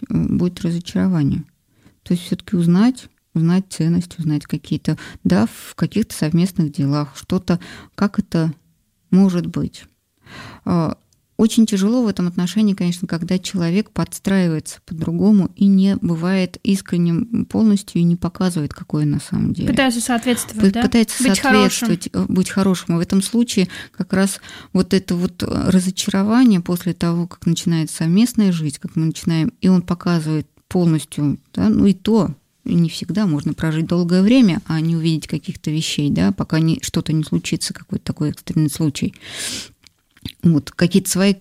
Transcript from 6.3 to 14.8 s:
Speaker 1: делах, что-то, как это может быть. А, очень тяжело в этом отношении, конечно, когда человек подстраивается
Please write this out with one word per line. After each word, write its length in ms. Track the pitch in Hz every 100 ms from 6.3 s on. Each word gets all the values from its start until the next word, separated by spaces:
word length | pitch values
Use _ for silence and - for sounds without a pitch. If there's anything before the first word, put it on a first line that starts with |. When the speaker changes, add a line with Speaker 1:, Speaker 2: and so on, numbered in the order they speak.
| 170 185 - 151
Speaker 1:
делах, 380 | - 139 147 143 -
что-то, 440 | - 185 185 170 - - - -
как 220 | 202 -
это 320 | - 170 160 143 _ _ _ _ -
может 340 | 185 196 175 165
быть. 380 | 151 - - - _ _ _ - - - - -
А, 320 | 175 160 - _ _ _ -
очень 280 | 220 - 220
тяжело 340 | 196 196 254
в 40 | 226
этом 200 | 196 180
отношении, 460 | 175 180 214 214
конечно, 340 | 196 175 175 185
когда 300 | 165 170 180
человек 520 | - 190 165 185 214
подстраивается 880 | - 170 - - 196 175 156 - -